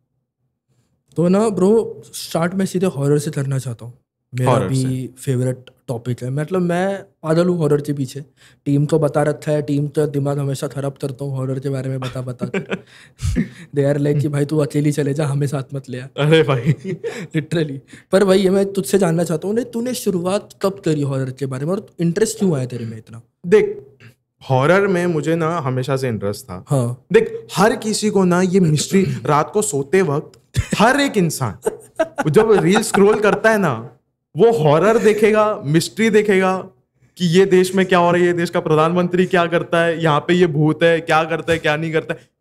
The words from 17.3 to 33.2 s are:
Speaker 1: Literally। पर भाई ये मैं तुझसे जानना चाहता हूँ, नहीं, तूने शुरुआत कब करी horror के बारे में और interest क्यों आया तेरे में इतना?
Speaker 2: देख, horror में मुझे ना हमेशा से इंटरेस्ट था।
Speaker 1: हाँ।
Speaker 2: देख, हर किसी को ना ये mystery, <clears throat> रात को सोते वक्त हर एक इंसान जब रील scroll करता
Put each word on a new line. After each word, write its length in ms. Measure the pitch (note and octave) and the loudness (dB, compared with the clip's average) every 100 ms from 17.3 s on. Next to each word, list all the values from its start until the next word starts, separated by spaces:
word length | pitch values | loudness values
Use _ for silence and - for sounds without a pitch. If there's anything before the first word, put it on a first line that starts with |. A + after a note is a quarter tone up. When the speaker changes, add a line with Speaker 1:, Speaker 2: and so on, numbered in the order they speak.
| D#3+ | -6
Speaker 1:
Literally। 440 | D3 E3+ D3+ C3+ - - - | -4 -4 -4 -8 -16 -20 0
पर 120 | F#3+ | 2
भाई 160 | G3 F#3+ | 4 4
ये 100 | F#3+ | 4
मैं 240 | G3 G3 | 2 0
तुझसे 240 | G3 - F#3+ | -4 0 2
जानना 260 | F3 E3 | 2 0
चाहता 240 | E3+ D#3+ F#3+ | -2 -4 -4
हूँ, 80 | A3 | -4
नहीं, 100 | B3 | -4
तूने 280 | A#3 B3 | -6 -6
शुरुआत 560 | A#3+ G#3 F#3 F3+ G#3 - - | -6 -4 -2 -2 -4 -6 -6
कब 180 | G3 G3 | -4 -2
करी 220 | E3+ D#3 | -2 -2
horror 300 | C#3 C3+ C3 | -2 -4 -6
के 140 | C3 C3+ | -6 -8
बारे 200 | B2+ D3+ | -6 -4
में 80 | |
और 140 | G3 - - | -6 -6 -4
interest 400 | E3+ F#3 A3 - | -2 2 0 0
क्यों 180 | F#3+ C#3+ | 0 0
आया 80 | B2+ | -4
तेरे 200 | A#2+ A2+ | -8 -10
में 120 | A2 | -12
इतना? 240 | - A2+ _ _ F3 | -16 -20 _ _ 2
Speaker 2:
देख, 380 | G#3 G3+ - - _ - _ _ _ - | 4 4 -4 -14 _ -20 _ _ _ -2
horror 380 | C3 C#3+ F#3+ G3+ | 2 4 4 2
में 180 | F3 F3 | 0 0
मुझे 300 | D#3 C#3+ E3 | -2 -2 -2
ना 220 | D#3+ E3+ | -2 -2
हमेशा 400 | C3 B2+ C3 C3+ | -4 -4 -2 -2
से 100 | C3 | -2
इंटरेस्ट 380 | G#2+ G2+ G2+ - | -4 -4 -8 -10
था। 200 | F2+ - | -12 -2
Speaker 1:
हाँ। 380 | C#3 A#2+ B2 - | -2 -2 -6 0
Speaker 2:
देख, 340 | G#3+ A3+ - - - | 0 0 -6 -6 0
हर 200 | G#3+ A#3+ | 2 2
किसी 340 | A3 G3+ G#3+ | -4 -2 0
को 140 | G3 | 2
ना 180 | F#3 F3 | 2 2
ये 180 | F#3 F#3+ | 2 2
mystery, 440 | E3 D3 - G3 | 2 0 0 0
<clears throat> 220 | D#3 B2 A#2 | 0 -2 0
रात 260 | D3 D#3+ | 0 0
को 80 | G#3 | -2
सोते 400 | - C#3 C#3 F#3+ | -2 -4 0 0
वक्त 600 | E3 C#3+ - - _ - - - | 0 -2 -6 -16 _ -4 -2 2
हर 240 | A3+ C#4 | 4 4
एक 160 | C#4 G#3 | 0 0
इंसान 540 | E3 - A#2 E2+ - - - - D#4+ - D#3+ | 0 -2 -6 -4 -6 -8 -12 -6 -6 -4 2
जब 220 | F3 A3 | 4 6
रील 300 | G3 D#3+ A3 | 4 4 2
scroll 380 | A3 G3+ G3 | 2 4 4
करता 320 | A3 | 4